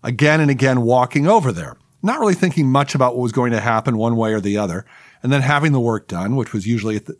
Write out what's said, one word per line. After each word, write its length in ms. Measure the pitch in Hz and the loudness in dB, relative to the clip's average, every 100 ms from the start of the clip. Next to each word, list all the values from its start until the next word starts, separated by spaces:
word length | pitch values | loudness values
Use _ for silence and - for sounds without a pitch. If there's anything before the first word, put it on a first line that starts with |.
again 380 | - 123 147 156 | -6 0 2 4
and 100 | 147 | 2
again 300 | 131 135 123 | 2 2 2
walking 480 | 117 127 123 147 151 | 2 2 2 0 2
over 240 | 220 139 | 2 2
there, 240 | 85 73 - _ _ | -4 -8 -16 _ _
not 160 | 196 302 | -4 0
really 160 | 220 | 0
thinking 320 | 180 185 165 135 | 0 0 2 2
much 280 | 139 139 | 2 0
about 200 | - 127 | 0 0
what 80 | 123 | 0
was 100 | 123 | -2
going 200 | 127 123 | 0 0
to 80 | 113 | 0
happen 360 | 113 110 135 113 | 0 0 0 0
one 200 | 117 117 | 0 0
way 160 | 110 | 0
or 80 | 110 | 0
the 180 | 98 104 | -2 -2
other, 280 | 101 87 - - - _ | -2 -6 -10 -20 -20 _
and 80 | 127 | -2
then 120 | 139 | 0
having 300 | 135 147 156 | 2 2 2
the 60 | 135 | 2
work 300 | 117 110 - | 0 -2 -4
done, 260 | 87 98 | -6 -2
which 180 | 135 113 | -2 -4
was 140 | 110 101 | -4 -2
usually 300 | 117 107 107 | -2 -2 -4
at 80 | |
the 120 | - - | -6 -14